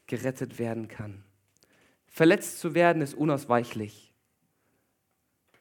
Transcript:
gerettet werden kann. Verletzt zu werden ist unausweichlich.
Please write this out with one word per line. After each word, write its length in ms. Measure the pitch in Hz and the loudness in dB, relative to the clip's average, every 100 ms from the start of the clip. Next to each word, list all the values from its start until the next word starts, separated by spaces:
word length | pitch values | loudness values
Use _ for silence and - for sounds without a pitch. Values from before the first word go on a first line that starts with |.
| - | -10
gerettet 540 | 120 127 127 123 - | -6 -4 -6 -8 -6
werden 280 | 117 113 110 | -6 -6 -8
kann. 360 | - 107 98 98 _ _ _ _ _ _ _ _ | -12 -14 -14 -20 _ _ _ _ _ _ _ _
Verletzt 540 | - 160 202 - - | 4 4 4 0 -8
zu 160 | 175 156 | -4 2
werden 260 | 170 165 | 4 4
ist 140 | 139 - | 0 -2
unausweichlich. 1000 | 156 139 - 120 120 - 104 - _ _ _ _ _ _ _ _ _ _ _ _ _ _ _ _ | 0 0 2 0 0 -6 -10 -12 _ _ _ _ _ _ _ _ _ _ _ _ _ _ _ _